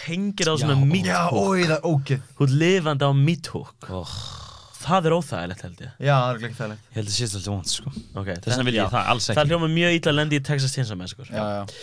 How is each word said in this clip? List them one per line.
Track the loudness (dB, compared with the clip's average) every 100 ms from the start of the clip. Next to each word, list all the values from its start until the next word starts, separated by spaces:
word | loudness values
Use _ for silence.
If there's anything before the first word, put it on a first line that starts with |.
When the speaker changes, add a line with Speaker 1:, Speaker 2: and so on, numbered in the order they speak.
| -6
Speaker 1:
hengir | -4 -2 0 0
á | 2
Speaker 2:
Já, |
Speaker 1:
svona | 2 4
meat | 4 4 2
Speaker 3:
Já, | 0 2
Speaker 1:
hook. | 2 4
Speaker 3:
oi, | 4 4
það | 2
er | 2
ógeð. | 0 2 -2 -4
Speaker 1:
Þú | 0 2
ert | 4
lifandi | 4 4 2 2 4
á |
meat | 6 4 2 -4
hook. | -10 -10 -16 -8
Speaker 2:
Oh. | -8 -8 -10 -12 -14 -16 -20 -20
Speaker 1:
Það | -10 0 2 4
er | 2
óþægilegt, | 0 -4 -6 -8
held | -12 -14
ég. | -18 -2
Speaker 3:
Já, | 2
það | 4 2
er | -2
örugglega | -6
ekki | -8
þægilegt. | -8 -10 _
Speaker 2:
Ég | -8
held | -4
að |
það | -2
sé | -4
svolítið | -4 -4
vont, | -4 -4
sko. | -6 -6 -10 -12
Speaker 1:
Ok, | -10 -6
Speaker 2:
Þess | -6 -2
vegna | 0 0
vil | 0
ég |
Speaker 1:
já. | 0
Speaker 2:
það | 0 0
alls | 0 0
ekki. | 0
Speaker 1:
Það | 2
hljómar | 2 0
mjög | 2 2 2
illa | 2
að | 0
lenda | 0 -2
í |
Texas | 0 -2 -2 -2
Chainsaw | -6 -6
Massacre. | -10 -12 -10
Speaker 3:
Já, | -6 -4
já. | -4 -8 -14